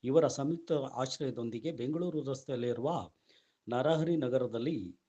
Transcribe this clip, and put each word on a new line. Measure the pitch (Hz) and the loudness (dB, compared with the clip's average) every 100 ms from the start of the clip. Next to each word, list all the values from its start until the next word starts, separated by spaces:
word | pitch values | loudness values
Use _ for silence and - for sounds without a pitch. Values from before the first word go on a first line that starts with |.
ಇವರ | 123 143 147 | 6 6 6
ಸಂಯುಕ್ತ | 131 143 170 - | 2 -2 -2 0
ಆಶ್ರಯದೊಂದಿಗೆ | 156 131 - 131 - 139 117 117 113 143 | -2 -2 -2 -4 -2 -4 -4 -4 -4 -6
ಬೆಂಗಳೂರು | 120 123 190 180 156 | -4 -4 -2 -2 -2
ರಸ್ತೆಯಲ್ಲಿರುವ | 135 131 - 127 120 113 131 165 90 _ _ _ _ _ - | -4 -6 -4 -2 0 0 0 -2 -6 _ _ _ _ _ -4
ನರಹರಿ | 120 139 160 160 165 | 0 4 4 4 2
ನಗರದಲ್ಲಿ | 127 127 123 113 123 151 92 - | 2 2 2 0 -2 -2 -4 -12